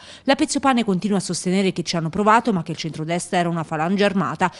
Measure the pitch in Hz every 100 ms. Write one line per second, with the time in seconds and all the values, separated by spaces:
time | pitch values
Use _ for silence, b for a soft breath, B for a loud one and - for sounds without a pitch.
0 | B B - 262 302 262 269 240 208 185
1 | 202 196 - 170 185 190 190 175 160 170
2 | 160 196 208 226 240 185 160 156 160 143
3 | 156 175 - 185 170 170 156 156 165 196
4 | 202 190 139 156 180